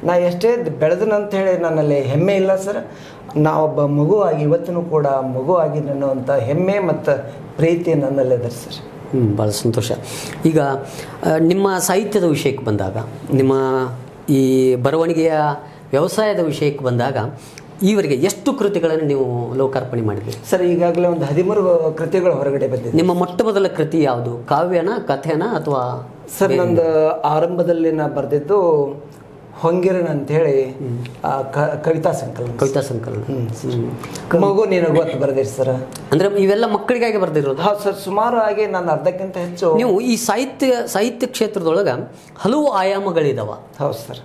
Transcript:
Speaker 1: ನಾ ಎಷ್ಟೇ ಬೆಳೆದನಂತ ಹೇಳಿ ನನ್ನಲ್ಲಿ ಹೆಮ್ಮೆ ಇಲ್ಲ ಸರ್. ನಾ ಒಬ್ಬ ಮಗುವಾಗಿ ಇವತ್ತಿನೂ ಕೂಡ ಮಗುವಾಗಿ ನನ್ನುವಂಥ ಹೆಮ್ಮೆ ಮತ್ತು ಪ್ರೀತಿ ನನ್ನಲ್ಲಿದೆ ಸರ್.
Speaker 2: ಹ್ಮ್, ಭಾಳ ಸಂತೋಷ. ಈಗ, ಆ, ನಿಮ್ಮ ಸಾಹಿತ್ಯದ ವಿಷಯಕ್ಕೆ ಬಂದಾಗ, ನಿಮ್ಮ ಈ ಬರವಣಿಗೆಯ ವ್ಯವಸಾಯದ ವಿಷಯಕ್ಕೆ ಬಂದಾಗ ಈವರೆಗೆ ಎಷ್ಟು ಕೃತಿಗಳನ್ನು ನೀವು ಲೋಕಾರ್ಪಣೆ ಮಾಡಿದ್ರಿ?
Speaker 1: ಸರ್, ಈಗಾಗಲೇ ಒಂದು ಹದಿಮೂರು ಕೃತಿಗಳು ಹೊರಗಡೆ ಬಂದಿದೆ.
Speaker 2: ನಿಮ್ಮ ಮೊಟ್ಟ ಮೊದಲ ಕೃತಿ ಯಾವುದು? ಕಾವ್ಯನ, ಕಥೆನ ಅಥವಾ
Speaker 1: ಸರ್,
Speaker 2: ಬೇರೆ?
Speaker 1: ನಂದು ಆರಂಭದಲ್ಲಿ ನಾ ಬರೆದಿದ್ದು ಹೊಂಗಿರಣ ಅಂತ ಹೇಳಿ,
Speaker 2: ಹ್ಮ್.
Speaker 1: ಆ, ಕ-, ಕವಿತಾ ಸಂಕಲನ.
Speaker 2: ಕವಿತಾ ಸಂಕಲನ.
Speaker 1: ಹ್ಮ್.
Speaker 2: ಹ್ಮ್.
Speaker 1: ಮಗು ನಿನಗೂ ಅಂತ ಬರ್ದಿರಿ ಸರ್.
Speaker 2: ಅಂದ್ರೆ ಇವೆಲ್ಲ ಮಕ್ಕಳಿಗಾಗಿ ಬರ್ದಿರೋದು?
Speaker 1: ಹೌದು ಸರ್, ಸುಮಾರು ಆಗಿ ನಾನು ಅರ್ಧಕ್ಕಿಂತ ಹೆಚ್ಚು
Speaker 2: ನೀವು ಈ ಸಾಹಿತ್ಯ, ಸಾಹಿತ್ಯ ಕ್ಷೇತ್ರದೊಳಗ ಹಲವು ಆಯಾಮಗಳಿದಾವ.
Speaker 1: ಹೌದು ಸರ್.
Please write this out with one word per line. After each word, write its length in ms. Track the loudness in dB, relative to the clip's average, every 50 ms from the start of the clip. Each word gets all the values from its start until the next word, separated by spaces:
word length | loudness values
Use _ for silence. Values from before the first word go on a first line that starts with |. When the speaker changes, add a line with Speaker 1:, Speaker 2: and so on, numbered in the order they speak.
| 0
Speaker 1:
ನಾ 100 | 2 2
ಎಷ್ಟೇ 420 | 2 2 2 0 2 2 2 2
ಬೆಳೆದನಂತ 760 | 2 0 -4 -2 0 2 2 2 2 2 0 0 0 0 -2 -2
ಹೇಳಿ 240 | 0 2 2 2 2
ನನ್ನಲ್ಲಿ 440 | 2 0 0 2 2 2 2 2 0
ಹೆಮ್ಮೆ 320 | 0 0 2 2 2 2
ಇಲ್ಲ 220 | 2 4 2 2
ಸರ್. 300 | 0 0 -4 -4 -6 -6 -10 -14 -18 -18 -18 -18 -18 -18 -6 0 2
ನಾ 200 | 2 2 4 2
ಒಬ್ಬ 260 | 2 2 2 2 0
ಮಗುವಾಗಿ 580 | 2 2 2 2 4 4 4 4 2 0 0 2
ಇವತ್ತಿನೂ 400 | 2 2 2 0 -2 -4 -4 -4
ಕೂಡ 240 | 0 0 0 2
ಮಗುವಾಗಿ 760 | 2 2 0 0 -2 -4 -4 0 2 2 2 2 2 0 -2
ನನ್ನುವಂಥ 500 | -2 -2 -2 -2 0 0 -2 -2 0 0
ಹೆಮ್ಮೆ 480 | 0 0 0 0 0 0 2 2 2 0
ಮತ್ತು 480 | 0 0 -2 -2 0 0 0 0 -2 -8 -12 -14 -16 -16 -4
ಪ್ರೀತಿ 380 | 0 2 2 2 2 2 0 0
ನನ್ನಲ್ಲಿದೆ 560 | 2 0 0 0 0 2 2 2 0 0 -4
ಸರ್. 240 | -8 -8 -14 -14 -14 -14 -14 -16 -16 -16 -14 -4 0
Speaker 2:
ಹ್ಮ್, 240 | 2 2 2 2
ಭಾಳ 120 | 2 0 0
ಸಂತೋಷ. 440 | 0 0 0 0 0 0 -2 -2 -4 -6 -6 -10 -10 -10 -10 -10 -12 -2 0
ಈಗ, 160 | 2 2 2
ಆ, 160 | 2 2 0 -4 -6 -10 -12 -14 -14 -14 -12 -4 -2 0 2 4
ನಿಮ್ಮ 400 | 4 4 4 4 2 2 0 0
ಸಾಹಿತ್ಯದ 460 | 0 2 0 0 0 0 0 2 2
ವಿಷಯಕ್ಕೆ 400 | 2 0 2 0 0 -2 -2 -2
ಬಂದಾಗ, 320 | -2 -2 -2 -2 -4 -4 -6 -8 -8 -12 -14 -8 -2 0
ನಿಮ್ಮ 200 | 2 4 4 4 2 2 0 0 0 -2 -2 -6 -10 -14 -18 -18 -18 -2 0
ಈ 460 | 2 4 4 4 4 4 4 4 2
ಬರವಣಿಗೆಯ 580 | 2 2 0 2 2 0 0 0 2 2 2 2 2 0 0 -2 -4 -8 -16 -20 -20 -12 -2
ವ್ಯವಸಾಯದ 480 | 0 0 0 0 0 0 0 0 0 0
ವಿಷಯಕ್ಕೆ 460 | 0 -2 -2 -2 -2 -2 -2 -2 -4
ಬಂದಾಗ 320 | -2 0 0 0 0 -2 -4 -4 -6 -8 -12 -18 -20 -20 -20 -20 -20 -10 0 0
ಈವರೆಗೆ 320 | 2 2 2 2 0 0
ಎಷ್ಟು 380 | 2 0 0 -2 0 -2 -2 -2
ಕೃತಿಗಳನ್ನು 520 | 0 0 0 0 2 0 2 0 2 0
ನೀವು 500 | 0 0 0 0 0 -2 -4 -4 -4 -2
ಲೋಕಾರ್ಪಣೆ 480 | 0 0 0 0 -2 -4 -4 -4 -2 -2
ಮಾಡಿದ್ರಿ? 480 | -2 -4 -4 -6 -8 -12 -12 -4 -2
Speaker 1:
ಸರ್, 120 | 0 2 2
ಈಗಾಗಲೇ 460 | 2 2 2 2 2 2 2 2 2
ಒಂದು 160 | 0 0 -2
ಹದಿಮೂರು 720 | -2 0 0 0 2 2 2 2 4 4 4 2 0 -2 -2
ಕೃತಿಗಳು 360 | -6 0 0 2 2 2 2
ಹೊರಗಡೆ 340 | 2 0 0 0 0 0 0
ಬಂದಿದೆ. 240 | -2 -2 -4 0 2
Speaker 2:
ನಿಮ್ಮ 220 | 2 2 4 2
ಮೊಟ್ಟ 280 | 2 0 -2 0 0 0
ಮೊದಲ 240 | 2 2 2 2
ಕೃತಿ 360 | 0 0 -2 -4 0 2 2 2
ಯಾವುದು? 440 | 2 2 0 -2 -4 -6 -8 -2 0
ಕಾವ್ಯನ, 400 | 0 2 2 2 2 0 0 0 -2 -4 -2 -4
ಕಥೆನ 340 | -4 -4 -2 -2 -2 -2 0
ಅಥವಾ 680 | -2 -2 -2 -2 0 -2 0 0 -2 -4 -8 -10 -12 -16 -18 -18 -16 -2 0
Speaker 1:
ಸರ್, 100 | 2 2
Speaker 2:
ಬೇರೆ? 160 | 4 2 2
Speaker 1:
ನಂದು 560 | 4 4 4 4 4 4 4 4 4 2 0
ಆರಂಭದಲ್ಲಿ 720 | 0 0 2 2 2 0 0 0 2 2 2 2 2 0 2
ನಾ 140 | 0 -2
ಬರೆದಿದ್ದು 520 | -2 -2 -4 -2 0 0 -2 0 2 2 4 4 4 4 2 2 0 -4 -10 -14 -18 -20 -20 -20 -20 -20 -20 -20 -20 -16 -2
ಹೊಂಗಿರಣ 460 | 0 0 2 2 2 2 2 2 0
ಅಂತ 240 | 0 -2 -4 -2 0
ಹೇಳಿ, 340 | 0 2 2 4 4 2 0
Speaker 2:
ಹ್ಮ್. 400 | 0 -4 -8 -8 -6 -6 -6 -8 -10 -12 -6 -4
Speaker 1:
ಆ, 180 | -4 -2 -2 -4
ಕ-, 400 | -4 -2 -2 0 0 -2 -2 0
ಕವಿತಾ 280 | 0 0 2 2 0 0
ಸಂಕಲನ. 440 | 0 -6 -8 -8 -8 -8 -8 -2 0
Speaker 2:
ಕವಿತಾ 220 | 0 0 2 0
ಸಂಕಲನ. 420 | -2 -2 -4 -6 -6 -6 -6 -6 -6
Speaker 1:
ಹ್ಮ್. 260 | -6 -4 -4 -4 -4
Speaker 2:
ಹ್ಮ್. 960 | -6 -6 -6 -4 -4 -2 -4 -4 -6 -8 -12 -12 -12 -12 -6 0 2 2 4
Speaker 1:
ಮಗು 220 | 4 4 2 2
ನಿನಗೂ 360 | 2 2 2 2 4 4 2 2
ಅಂತ 140 | 2 -2
ಬರ್ದಿರಿ 320 | -2 -2 0 0 0 0 -2
ಸರ್. 200 | 0 -2 0 0 0 -2 -4 -8 -12 -14 -6 -2 0
Speaker 2:
ಅಂದ್ರೆ 300 | 2 2 2 2 2 4
ಇವೆಲ್ಲ 220 | 4 4 2 2 0 0
ಮಕ್ಕಳಿಗಾಗಿ 460 | -2 0 0 0 2 2 0 2 0
ಬರ್ದಿರೋದು? 440 | 0 0 0 0 0 0 -2 0 2
Speaker 1:
ಹೌದು 180 | 0 0 2
ಸರ್, 140 | 0 -2 -2
ಸುಮಾರು 420 | -2 -6 -2 0 0 2 2 2
ಆಗಿ 300 | 2 2 0 0 0 -2
ನಾನು 260 | -2 -2 -2 0 0 0
ಅರ್ಧಕ್ಕಿಂತ 440 | 2 0 -2 -2 -2 -8 -6 -6
ಹೆಚ್ಚು 400 | -6 -6 -6 -6 0 2 2 4
Speaker 2:
ನೀವು 240 | 4 4 4 2 2
ಈ 160 | 2 0 0
ಸಾಹಿತ್ಯ, 580 | 0 0 0 0 0 0 -4 -2 0 2 2 2 2 0
ಸಾಹಿತ್ಯ 400 | -2 0 0 0 0 0 -2 -4
ಕ್ಷೇತ್ರದೊಳಗ 640 | -4 0 -2 -2 0 0 -2 0 2 2 2 2 2 0 -2 -6 -10 -14 -20 -20 -20 -18 -4
ಹಲವು 320 | -2 0 2 2 2 2
ಆಯಾಮಗಳಿದಾವ. 880 | 2 2 0 0 0 0 -2 -2 0 0 0 0 0 -2 -4 -6 -8 -12 -14 -20 -10 -6
Speaker 1:
ಹೌದು 140 | -4 -4 -4
ಸರ್. 260 | -6 -10 -14 -14 -16 -16